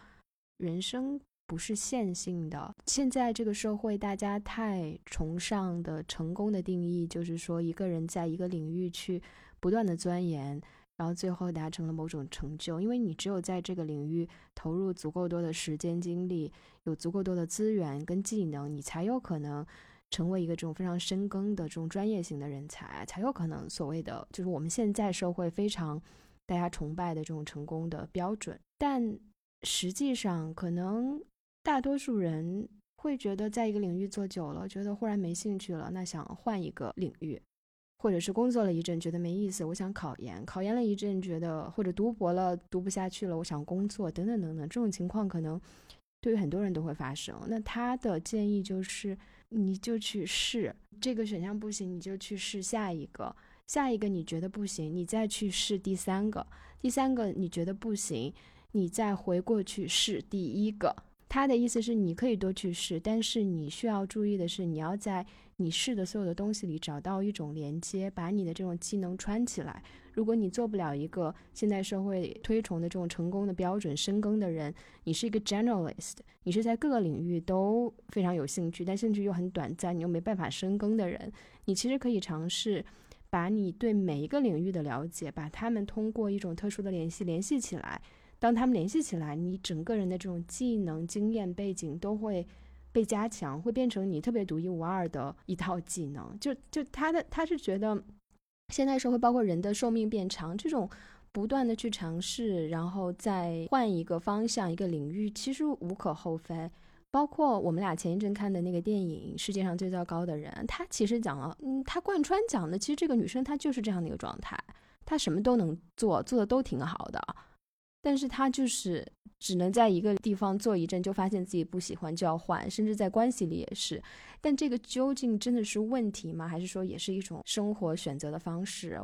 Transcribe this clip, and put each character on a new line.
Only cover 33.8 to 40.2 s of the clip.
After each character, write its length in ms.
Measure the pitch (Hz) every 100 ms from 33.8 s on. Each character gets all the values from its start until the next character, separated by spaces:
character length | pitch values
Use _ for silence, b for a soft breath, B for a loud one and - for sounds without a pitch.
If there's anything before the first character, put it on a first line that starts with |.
| 196 175
域 100 | 196
做 200 | 196 196
久 240 | 185 156
了， 160 | 156 190
觉 160 | 196
得 120 | 202 202
忽 100 | 226
然 120 | 208
没 140 | 175
兴 260 | 175 214 196
趣 180 | - 165
了， 160 | 151
那 120 | 185
想 220 | 180 165 -
换 360 | - - 208
一 80 | 160
个 200 | - 123 -
领 160 | 185 -
域。 220 | 160 127 - _ _ _ _ _
或 100 | 220
者 100 | 180
是 140 | 170
工 160 | 196 240
作 140 | 240
了 100 | 202
一 80 | 170
阵 180 | 170 165
觉 120 | 170
得 80 | 175
没 120 | 175
意 160 | 185 208
思， 160 | 185
我 80 | 160
想 220 | 185 190
考 220 | 202 160
研； 260 | -